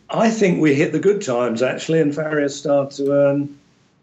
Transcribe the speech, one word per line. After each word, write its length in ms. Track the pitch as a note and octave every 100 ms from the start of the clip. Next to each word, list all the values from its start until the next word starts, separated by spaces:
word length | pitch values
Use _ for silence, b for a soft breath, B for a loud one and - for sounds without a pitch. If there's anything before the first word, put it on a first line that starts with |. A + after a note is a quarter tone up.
| -
I 200 | - A3+
think 300 | A3 F#3+ D3
we 160 | D3+ C3+
hit 160 | F3
the 80 | D3+
good 220 | F#3+ G3+
times, 400 | - A#2+ B2 A2+
actually, 400 | C3 - - D#3+
and 120 | D3
farriers 400 | D3 D#3 D3+ C#3+
started 440 | C#3+ D3+ C#3+ C#3 C#3+
to 160 | C#3
earn 440 | C#3+ C#3+ C#3+ C#3+ - _ _ _ _